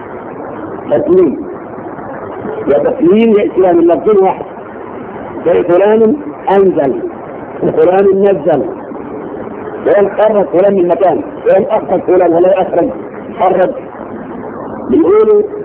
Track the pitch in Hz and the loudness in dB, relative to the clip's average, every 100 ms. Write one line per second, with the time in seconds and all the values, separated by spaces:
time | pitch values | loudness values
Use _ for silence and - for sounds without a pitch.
0 | - - - - - - - - - 147 | -14 -14 -14 -14 -12 -12 -12 -12 -2 -2
1 | 147 180 165 98 - - - - - - | 2 4 4 0 -8 -12 -14 -14 -14 -14
2 | - - - - - - - - - - | -12 -12 -12 -10 -10 -6 0 2 0 2
3 | 170 208 226 202 160 170 185 170 170 165 | 4 4 4 4 2 2 4 4 4 2
4 | 202 202 190 - - - - - - - | 2 4 4 0 -8 -14 -14 -14 -14 -14
5 | - - - - 165 185 170 175 202 220 | -14 -14 -12 -4 0 2 2 2 4 4
6 | 220 - - - - 196 190 151 139 - | 4 2 -4 -8 0 2 4 2 0 -2
7 | - - - - - - - - 160 190 | -6 -10 -14 -14 -14 -6 -2 2 4 4
8 | 196 190 202 185 151 147 - - - - | 4 4 2 2 0 0 -2 -8 -12 -12
9 | - - - - - - - - - 190 | -12 -12 -12 -12 -12 -12 -12 -4 0 2
10 | 196 - 214 202 180 160 202 196 175 - | 2 2 2 2 2 2 2 2 2 2
11 | 185 147 - - - 190 220 220 - 180 | 2 2 -4 -4 2 2 2 -2 -2 -2
12 | - 180 175 165 185 190 175 175 - - | 2 2 4 4 4 2 0 0 -2 -4
13 | - - - - 180 185 175 - - - | -12 -14 -12 -2 0 2 0 -2 -12 -14
14 | - 110 - - - - - - - 285 | -14 -14 -12 -12 -12 -12 -12 -10 0 2
15 | 320 427 427 - 214 - | 4 4 4 4 2 -6